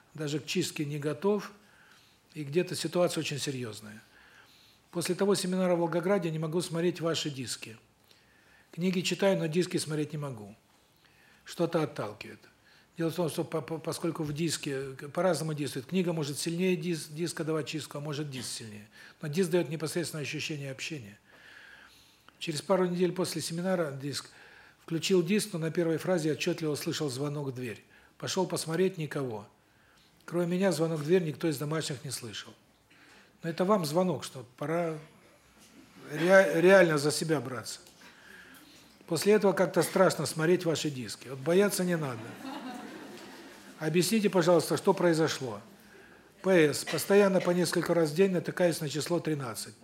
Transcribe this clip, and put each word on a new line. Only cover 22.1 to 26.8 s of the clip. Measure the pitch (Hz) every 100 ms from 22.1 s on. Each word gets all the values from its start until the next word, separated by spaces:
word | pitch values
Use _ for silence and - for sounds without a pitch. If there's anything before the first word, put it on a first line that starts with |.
| _ - -
Через | - 151
пару | - 190 180
недель | 180 180
после | 185 175 160
семинара | - 165 185 185 156
диск. | 139 143 123 - - - - - _
Включил | - 165 160 185
диск, | 165 208 208
но | 170
на | 160
первой | 160 165 156
фразе | 170 180 156
отчетливо | 143 180 170 156
услышал | 143